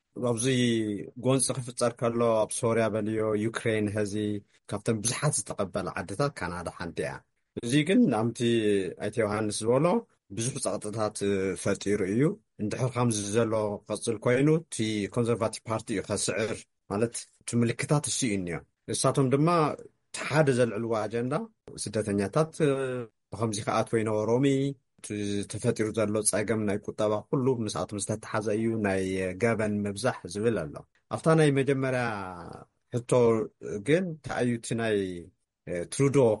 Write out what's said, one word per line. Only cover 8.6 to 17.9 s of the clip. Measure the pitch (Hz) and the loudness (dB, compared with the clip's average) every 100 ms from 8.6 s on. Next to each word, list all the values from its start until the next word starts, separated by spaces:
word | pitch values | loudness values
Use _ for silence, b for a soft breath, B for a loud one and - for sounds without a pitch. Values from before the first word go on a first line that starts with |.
| 107 101 92 - | 2 2 0 -4
ኣይተ | 104 120 | -4 0
ዮሃንስ | 104 107 107 101 | 0 0 -2 -2
ዝበሎ | 110 131 170 233 - _ - | 0 2 4 2 -2 _ -12
ብዙሕ | 98 117 - | -6 -4 -4
ጸቕጥታት | 101 104 104 110 104 - 101 98 95 92 | -4 -4 -4 -4 -4 -2 0 0 0 -2
ፈጢሩ | 107 95 95 104 95 | 0 0 0 0 2
እዩ። | 110 151 - _ - | 2 2 0 _ -8
እንድሕር | 107 110 120 | -6 -2 -2
ከምዚ | 123 120 107 101 | 2 0 0 0
ዘሎ | 110 113 110 107 101 | 0 2 0 -2 -4
ክቕጽል | - - - 107 | -6 -6 -4 -2
ኮይኑ | 123 123 147 160 | 2 4 4 2
እቲ | - - 110 107 98 | 0 -4 -2 0 -2
ኮንዘርቫቲቭ | 127 117 110 110 - | 0 0 0 -2 -4
ፓርቲ | - 113 - | -6 -6 -4
እዩ | 101 | -6
ከስዕር | - 101 - 95 110 - - _ - | -2 -2 -2 0 -2 -4 -12 _ -6
ማለት | 101 117 - - _ | -2 -2 -2 -14 _
እቲ | - 120 | -4 2
ምልክታት | 117 - - | 2 0 2